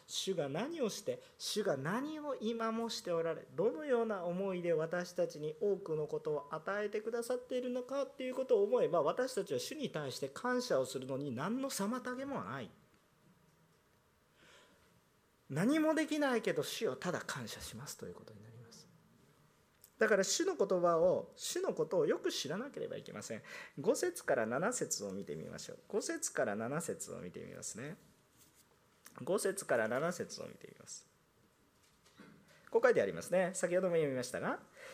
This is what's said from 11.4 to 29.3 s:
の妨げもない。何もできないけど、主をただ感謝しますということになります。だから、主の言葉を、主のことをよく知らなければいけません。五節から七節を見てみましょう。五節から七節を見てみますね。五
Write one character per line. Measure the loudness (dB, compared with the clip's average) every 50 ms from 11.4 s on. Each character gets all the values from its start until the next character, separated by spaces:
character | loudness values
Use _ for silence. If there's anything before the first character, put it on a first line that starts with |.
| 0 0 0 0
の | -2 -2
妨 | -2 -2 0 0 -2 -4 -4 -6 -6
げ | -6 -6
も | -4 -4 -4 -4
な | -4 -6 -6
い。 | -8 -10 -12 -20 _ _ _ _ _ _ _ _ _ -20 -20 _ _ _ _ _ _ _ _ _ _ _ _ _ _ _ _ _ _ _ _ _ -20 -20 -20 -20 -20 -20 -20 _ _ _ _ _ _ _ _ _ _ _ _ _ _ -4
何 | 0 2 4 4 4 6
も | 4 4 4
で | 4 2
き | 2 2
な | 2 2 4 4
い | 4
け | 2 2 2
ど、 | 2 0
主 | -2 -2 -2 0 0
を | -2
た | 0 -2 -2
だ | -2 -2 -4
感 | -4 -6 -6 -6
謝 | -8 -8 -10
し | -10 -10 -10
ま | -10 -10
す | -10 -10
と | -10 -10
い | -12
う | -12
こ | -14 -16
と | -18 -18
に | -18
な | -18 -18
り | -18
ま | -18 -20 -20
す。 | -20 -20 -20 -20 -20 -20 _ _ _ -20 -20 _ _ _ _ _ _ _ _ _ _ _ -20 -10 _ 2
だ | 6 6
か | 6
ら、 | 6 6
主 | 4 2 2 2
の | 0 4
言 | 2 4 4 4 4
葉 | 6 6 6
を、 | 6 6 6 4 2 0 -6 -12
主 | -10 -8 -4 -2 -2
の | -2 -2 0
こ | 0 0
と | 2 4 4
を | 4
よ | 4 2
く | 2 0 -2
知 | -2 -2 -4
ら | -4 -4
な | -4 -6 -8
け | -8 -8
れ | -6
ば | -6 -8
い | -8 -10
け | -10 -10
ま | -10
せ | -8 -8 -10
ん。 | -10 -10 -14 -14 -14 -14 -14 -10 -2
五 | 2 2 2
節 | 2 2 -2 -2 -4 0
か | 2 2
ら | 2 2
七 | 0 0 0 0 0 0
節 | -2 -2 -2 -2 -4 -4
を | -6
見 | -6 -6 -6
て | -8 -8
み | -8 -8
ま | -10 -10 -10
し | -12 -12
ょ | -14
う。 | -16 -12
五 | -4 -4 -4
節 | -2 -2 -4 -4 -4 -4 0
か | 0 0
ら | 0 0
七 | -2 -2 -2 -2 -4
節 | -2 -4 -6 -6 -8 -10 -10
を | -10
見 | -10 -12
て | -12 -12
み | -12 -12 -12
ま | -12
す | -12 -10 -10
ね。 | -10 -10 -10 -12 -14 -18 -20 -20 _ _ _ _ -20 -20 _ _ -20 -20 _ _ _ _ _ _ _ -20 -20 -14 -10 -2
五 | -2